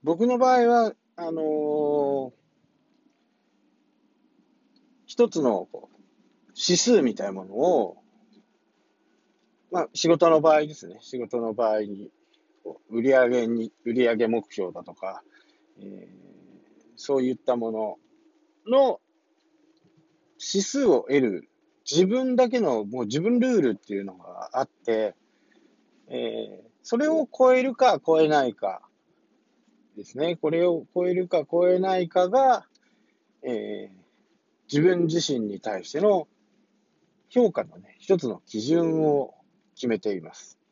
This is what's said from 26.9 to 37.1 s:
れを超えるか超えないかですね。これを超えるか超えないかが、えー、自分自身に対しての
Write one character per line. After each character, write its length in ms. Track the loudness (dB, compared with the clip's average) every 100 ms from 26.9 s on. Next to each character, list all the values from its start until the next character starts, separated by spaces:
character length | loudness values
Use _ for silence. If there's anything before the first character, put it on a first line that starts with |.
| -2
れ 100 | 0
を 200 | 0 -2
超 220 | 2 4
え 100 | 4
る 120 | 0 2
か 260 | 2 2 2
超 160 | 2
え 60 | 4
な 180 | 2 0
い 80 |
か 280 | -4 -8 -8 _ _ _ _ _ _ _ _ _ _ _ -20
で 100 | -16
す 120 | -6
ね。 180 | -4 -2
こ 140 | -2
れ 180 | 0 0
を 180 | 0 -4
超 140 | -4 -2
え 60 |
る 140 | -2 -2
か 180 | -2 0
超 200 | 2 2
え 100 | 2
な 180 | 2 -2
い 120 | 0
か 200 | 0 2
が、 380 | 4 4 2 -2 _ _ _ _ _ _ _
え 460 | -6 -6 -6 -10 -12
ー、 40 | -20 _ _ _ _ _ _ _
自 100 | 2
分 240 | 2 2 0
自 140 | -2
身 280 | -2 -4 -4
に 120 | -8
対 240 | -8 -8 -8
し 60 |
て 100 | 0
の 260 | 2 2 -2 _ _ _ _ _ _ _ _